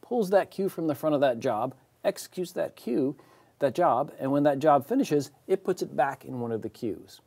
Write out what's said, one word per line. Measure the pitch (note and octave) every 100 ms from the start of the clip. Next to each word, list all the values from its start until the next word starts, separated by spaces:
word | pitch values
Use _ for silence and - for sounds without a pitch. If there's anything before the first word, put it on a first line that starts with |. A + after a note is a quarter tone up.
pulls | - A#3+ F#3
that | G3 D#3+
queue | - F#3+
from | - E3
the | C#3
front | D#3 D3
of |
that | C#3 A#2
job, | B2+ G#2+ C3 - _ _
executes | - - - - F3
that | E3+ D#3+ -
queue, | - A#2+ C3+ D3+ - - _ _
that | C#3 B2
job, | F3 B2 D3 -
and | C3+
when | C#3+
that | D3 C#3
job | D3+ C#3+ -
finishes, | C4 B3 D3 C#3 _ -
it | F#3+
puts | - F#3
it | - C#3+
back | C#3+ C3 C3+
in | C3
one | A#2
of | A2+
the | A2
queues. | - A#2 F#2 - -